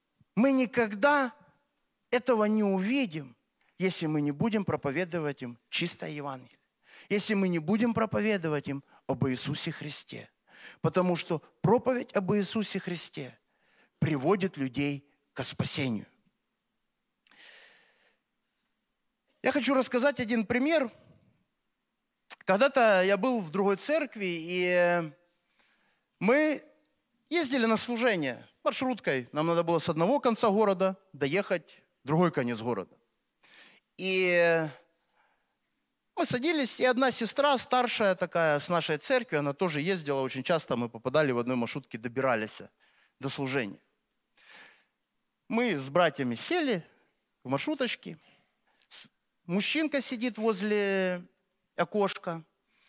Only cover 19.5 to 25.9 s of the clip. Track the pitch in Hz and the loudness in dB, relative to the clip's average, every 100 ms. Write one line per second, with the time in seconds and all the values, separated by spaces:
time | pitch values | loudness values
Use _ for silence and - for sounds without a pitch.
19.5 | 285 233 262 247 247 277 277 226 233 196 | 0 2 2 2 2 0 0 0 0 0
20.5 | 247 285 330 247 - - _ _ _ _ | 0 2 2 0 -6 -20 _ _ _ _
21.5 | _ _ _ _ _ _ _ - - - | _ _ _ _ _ _ _ -20 -8 0
22.5 | 190 269 269 226 190 185 202 247 240 165 | 2 4 4 4 4 4 2 2 0 -2
23.5 | 185 196 196 - 311 294 226 185 170 160 | 0 0 0 0 -2 -2 -4 -4 -4 -4
24.5 | 180 180 180 175 175 160 143 _ _ _ | -2 2 4 4 2 -2 -10 _ _ _
25.5 | _ _ _ _ | _ _ _ _